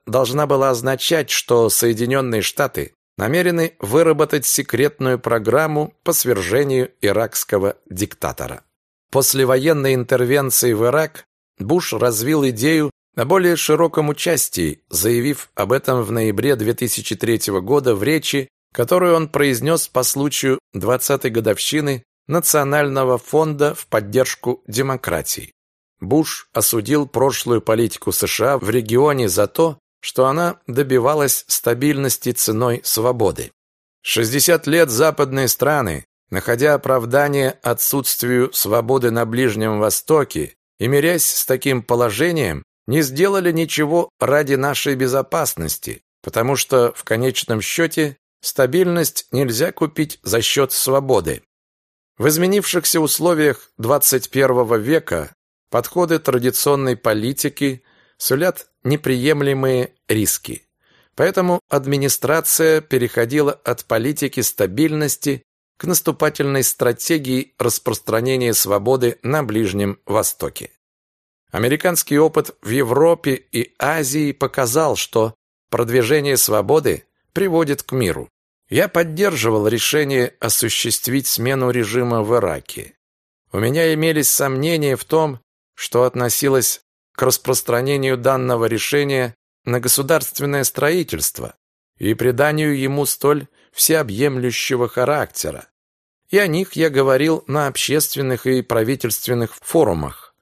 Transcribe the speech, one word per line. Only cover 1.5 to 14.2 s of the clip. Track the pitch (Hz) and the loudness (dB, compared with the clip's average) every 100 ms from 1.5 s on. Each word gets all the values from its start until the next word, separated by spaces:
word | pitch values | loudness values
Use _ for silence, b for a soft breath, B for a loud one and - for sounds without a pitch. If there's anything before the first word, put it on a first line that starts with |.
| 120 113 | 4 4
Соединенные | - 120 113 120 135 131 110 | 2 2 0 0 0 0 -2
Штаты | 90 - 143 - 69 _ _ - | -2 -2 -2 -2 -10 _ _ -6
намерены | 104 165 180 170 165 - | -2 0 0 0 -2 -4
выработать | 101 139 165 151 151 151 - | 0 4 4 4 2 0 0
секретную | - 135 - 143 - 131 123 | -2 -2 0 0 0 -2 0
программу | 117 117 104 131 156 151 151 _ | 0 0 2 2 2 -2 -4 _
по | - | -2
свержению | 165 127 104 87 120 139 131 127 - | -2 0 0 0 0 2 0 -2 -2
иракского | 101 98 113 - - 104 98 - - | 0 0 -2 -4 -2 0 0 -4 -12
диктатора. | 92 101 - 76 - 65 60 _ _ _ _ - | -6 -6 -4 -8 -6 -10 -12 _ _ _ _ -2
После | 135 131 135 | 0 2 2
военной | 127 131 147 151 135 | 2 2 2 2 2
интервенции | 131 117 127 123 143 135 - 123 | 0 0 0 2 0 0 0 2
в | 107 120 | 2 2
Ирак | 143 156 - - _ _ - | 2 -2 -6 -20 _ _ -10
Буш | 98 175 - | -2 -2 0
развил | 110 120 107 123 156 135 | 0 0 0 0 0 0
идею | 110 139 160 147 - _ | 0 0 2 0 -6 _
о | - | -4
более | 123 190 175 | 2 4 4
широком | 165 - 156 165 156 151 | 2 2 2 2 2 -2
участии, | 147 | -2